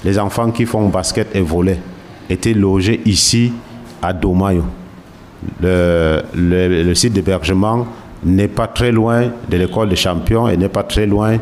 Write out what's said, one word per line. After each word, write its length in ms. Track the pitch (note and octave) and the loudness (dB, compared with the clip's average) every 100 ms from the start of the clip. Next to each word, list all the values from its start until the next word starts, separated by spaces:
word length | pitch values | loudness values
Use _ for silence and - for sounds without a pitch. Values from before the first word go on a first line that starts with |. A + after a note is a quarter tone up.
les 160 | - G2 | 0 0
enfants 320 | G2+ - A#2 | 0 -2 -2
qui 140 | A2+ A#2 | 0 -2
font 240 | A2 G#2 | 0 0
basket 440 | F#2 F2+ - G#2 G2 | 0 -2 -2 -2 0
et 60 | |
volley 380 | F2 E2 F#2 F2+ - - - - - | 0 2 0 0 -6 -18 -20 -20 -6
étaient 240 | F#2 - | -2 0
logés 480 | A2 G2 F#2+ F2+ - - | 2 4 4 2 2 2
ici 480 | F#2 - A#2 A#2+ A#2 - - - - | 2 2 2 0 -2 -12 -18 -18 -8
à 120 | F#2+ | -4
Domayo. 520 | F2+ G2 F2+ G2 F#2 D#2 - - - - - - - - - | -2 0 2 2 0 -2 -6 -16 -20 -20 -20 -20 -12 -12 -4
Le, 600 | E2+ F2+ F2 E2+ E2 D#2 - - | 0 2 2 2 2 0 -2 -2
le, 480 | F2 F2+ F2+ F2+ | 2 2 2 2
le 100 | F2 | 2
site 200 | E2+ A#2 | 2 2
d'hébergement 760 | G#2 F2 F#2 D#2+ F#2+ G2+ A#2 A#2+ - - - E2 | 0 0 -2 0 0 2 0 -4 -10 -18 -6 0
n'est 240 | F#2+ G2+ | 2 2
pas 180 | G2+ A2+ | 0 -4
très 240 | - A#2+ | 0 2
loin 400 | A2+ A2 A#2 B2 A#2 - | 2 2 2 0 -4 -4
de 80 | F2+ | 0
l'école 320 | F2+ - A2 | 0 0 0
des 60 | F2+ | 0
champions 520 | F#2+ F2 F2 A2+ A#2 | 0 -2 0 0 2
et 100 | F2 | 2
n'est 120 | F#2+ | 0
pas 140 | G#2 | 0
très 220 | G2 - G#2 | -2 0 0
loin 320 | G2+ G#2+ A2+ | 2 2 0